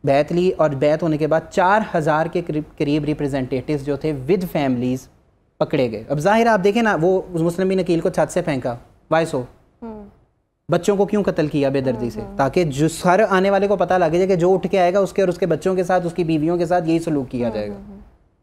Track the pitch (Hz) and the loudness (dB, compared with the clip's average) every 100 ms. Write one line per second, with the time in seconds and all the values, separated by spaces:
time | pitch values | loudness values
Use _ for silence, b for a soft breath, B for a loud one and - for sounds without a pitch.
0 | 135 139 151 170 185 185 156 135 147 156 | 2 0 2 2 0 2 0 2 0 2
1 | 170 151 151 160 160 - 180 208 214 175 | 0 0 0 0 0 0 2 2 0 -2
2 | 156 156 165 175 170 151 151 - 147 151 | 0 0 0 -4 -4 -6 -6 -4 0 0
3 | 147 147 143 135 131 131 - 147 139 139 | 0 -2 -2 -4 -2 -4 -2 -4 -4 -4
4 | 156 139 127 196 180 165 139 123 127 131 | -4 -4 0 0 0 -2 0 0 -2 -4
5 | - _ _ _ _ _ 156 151 123 107 | -8 _ _ _ _ _ -2 0 0 -4
6 | 113 147 170 220 233 214 202 208 220 170 | -6 -2 2 4 4 4 2 2 0 2
7 | 170 185 - 170 170 170 190 190 175 165 | 2 0 -2 -2 -2 0 0 0 0 0
8 | 180 - 156 180 170 135 127 120 - _ | 0 0 0 0 -2 -2 -4 -8 -14 _
9 | _ 160 165 135 120 _ _ _ 226 214 | _ 0 0 -4 -6 _ _ _ -16 -16
10 | 208 _ _ _ _ _ - 170 175 202 | -18 _ _ _ _ _ -4 -2 0 0
11 | 190 208 196 175 151 147 135 139 131 120 | 2 2 0 0 -2 0 0 0 -2 -2
12 | 120 107 101 - 135 180 165 131 160 - | -6 -6 -10 -2 0 2 0 0 -2 2
13 | 180 190 214 190 196 196 196 196 170 185 | 2 4 4 2 2 2 2 0 0 2
14 | 165 175 190 185 175 190 185 196 175 196 | 2 2 2 2 4 2 2 2 2 2
15 | 185 - 185 170 185 156 190 185 175 185 | 0 0 0 0 -2 0 0 -2 0 0
16 | 175 170 165 160 156 175 165 180 160 165 | 0 -2 0 0 0 0 0 0 2 0
17 | 165 147 123 123 117 107 104 101 101 - | 0 -2 -2 -4 -4 -4 -6 -10 -16 -20
18 | - _ _ _ | -20 _ _ _